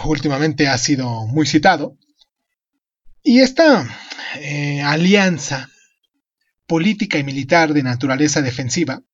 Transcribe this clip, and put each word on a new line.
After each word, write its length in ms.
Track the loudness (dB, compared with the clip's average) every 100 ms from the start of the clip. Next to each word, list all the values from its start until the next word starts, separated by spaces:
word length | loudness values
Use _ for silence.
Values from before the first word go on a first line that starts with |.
últimamente 640 | -4 -2 -2 -2 -2 0 -2
ha 100 | 0
sido 480 | -2 -2 -2 -6 -4
muy 180 | -2
citado. 540 | 0 2 4 2 -2 -12 _ _ _ _ _ _ _ _ _ _ -20 -4
Y 200 | 2 4
esta, 440 | 4 4 4 4 0 -10 -16 -16 -14 -12
eh, 440 | -8 -6 -4 -2
alianza 880 | -2 0 4 4 2 -2 -6 -8 -10 _ _ _ _ _ _ _ _ _ -4
política 500 | 0 0 -2 -2 -4
y 60 |
militar 500 | -4 -6 0 2 4
de 80 | 2
naturaleza 600 | 0 -2 -2 0 0 0
defensiva 600 | -2 -4 -4 -4 -4 -6 -14